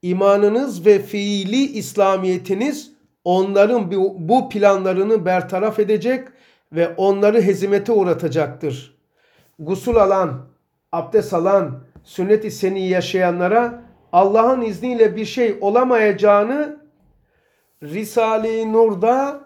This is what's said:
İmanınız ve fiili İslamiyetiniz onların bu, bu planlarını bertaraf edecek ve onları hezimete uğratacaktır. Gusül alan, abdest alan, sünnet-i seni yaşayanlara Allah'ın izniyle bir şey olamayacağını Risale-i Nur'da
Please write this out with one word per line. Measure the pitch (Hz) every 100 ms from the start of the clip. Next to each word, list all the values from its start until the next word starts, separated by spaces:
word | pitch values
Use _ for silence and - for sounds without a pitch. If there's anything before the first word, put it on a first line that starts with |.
İmanınız | 180 185 196 202 202 226 269 185 175
ve | 202
fiili | 196 208 202 202 190 240
İslamiyetiniz | 277 220 - - 196 190 185 180 180 190 269 285 - _ _ _
onların | 175 180 190 196 208 240 185
bu, | 196 196 190
bu | 160 247 254
planlarını | 214 202 196 190 185 202 220
bertaraf | 175 185 - 185 214 214
edecek | 202 214 208 262 262 _ _ _ _
ve | 156 170 170
onları | 196 196 202 220
hezimete | 190 165 196 202 202
uğratacaktır. | 220 190 160 165 143 143 - 151 127 - _ _ _ _ _ _ _
Gusül | 156 190 240 226
alan, | 190 196 175 127 - _ _ _ _
abdest | 170 165 220 -
alan, | 180 180 196 160 127 - -
sünnet-i | _ - 185 214 214
seni | - 190 190 185
yaşayanlara | 185 - 185 180 175 180 220 240 - - _ _
Allah'ın | 175 196 214 233 262
izniyle | 226 180 254 240 220 180
bir |
şey | 214 - 233 202
olamayacağını | 202 226 254 240 214 196 208 202 214 277 294 294 _ _ _ _ _ _ _ _ _ _
Risale-i | 147 175 214 240 226 220 220 226 220
Nur'da | 220 226 196 220 254 277 285